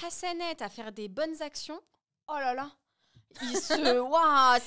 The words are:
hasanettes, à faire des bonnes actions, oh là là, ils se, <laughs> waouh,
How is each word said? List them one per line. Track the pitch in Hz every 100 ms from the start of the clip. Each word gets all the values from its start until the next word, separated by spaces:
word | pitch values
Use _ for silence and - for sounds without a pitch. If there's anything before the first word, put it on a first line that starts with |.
| 339
hasanettes, | - 359 339 339 320
à | 208
faire | - 220
des | 208 208
bonnes | 190 320 311
actions, | 294 - - 320 - _ _ _ -
oh |
là | 294 262
là, | 254 285 _ _ _ _ _ _ -
ils | 247 370
se, | -
<laughs> | 349 277 247
waouh, | 254 320 320 277 262 247